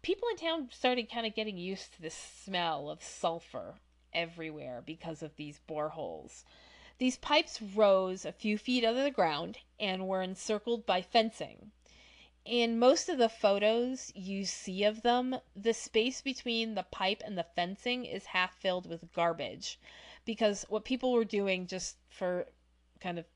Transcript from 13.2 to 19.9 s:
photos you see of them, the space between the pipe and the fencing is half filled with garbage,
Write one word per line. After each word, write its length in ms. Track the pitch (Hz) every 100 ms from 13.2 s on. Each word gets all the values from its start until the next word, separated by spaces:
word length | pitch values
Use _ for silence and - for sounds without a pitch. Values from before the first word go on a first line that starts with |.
| 226
photos 840 | - 208 202 208 226 247 262 - -
you 300 | 190 196 190
see 380 | - - 185
of 200 | 208 220
them, 320 | 240 247 254 262 _ -
the 180 | 208
space 480 | 226 - 220 233 262
between 520 | 269 254 247 226 226
the 140 | 208 180
pipe 320 | - 190 208
and 140 | - 190
the 80 | 165 -
fencing 500 | 175 190 247 247 240
is 200 | 190 -
half 300 | 185 185 -
filled 340 | 196 180 175
with 240 | 165 170
garbage, 680 | - 170 165 123 95 - - -